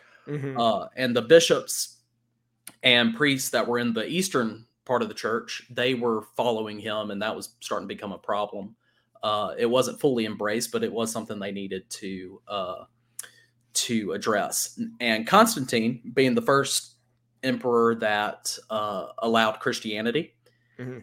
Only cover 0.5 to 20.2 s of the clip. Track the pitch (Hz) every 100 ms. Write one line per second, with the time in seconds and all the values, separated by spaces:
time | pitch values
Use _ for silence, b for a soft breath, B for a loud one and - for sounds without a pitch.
0.5 | 127 113 98 - - 127 120 117 165 165
1.5 | 143 - - - - _ _ _ _ _
2.5 | _ - - 127 120 117 113 147 135 -
3.5 | 120 113 120 120 113 110 170 185 135 110
4.5 | 107 - _ - 123 110 107 110 113 -
5.5 | - - 123 123 127 120 110 - - 123
6.5 | 110 107 104 107 107 104 101 107 90 -
7.5 | - - 104 98 104 104 90 - 104 104
8.5 | 104 98 - _ _ _ - 107 107 95
9.5 | - 117 131 117 113 147 120 110 101 104
10.5 | 113 117 113 110 107 113 117 104 104 101
11.5 | 101 98 95 - - 98 95 92 98 -
12.5 | 101 90 90 - _ _ - B B B
13.5 | B _ - - 113 95 98 117 104 85
14.5 | - - - 113 - 120 110 113 196 233
15.5 | 156 131 117 113 135 - - 131 117 113
16.5 | 139 135 - - _ _ _ _ _ 131
17.5 | 117 127 117 117 113 110 104 104 - -
18.5 | - - 110 107 98 - - 113 113 110
19.5 | 110 131 117 110 104 113 147